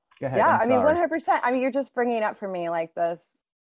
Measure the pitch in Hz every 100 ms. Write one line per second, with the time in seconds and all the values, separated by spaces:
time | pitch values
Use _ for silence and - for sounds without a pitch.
0 | _ - 135 131 285 240 226 254 302 339
1 | 320 320 - 349 247 254 262 277 269 -
2 | 240 233 214 - 202 180 170 170 165 -
3 | 170 170 - _ _ _ _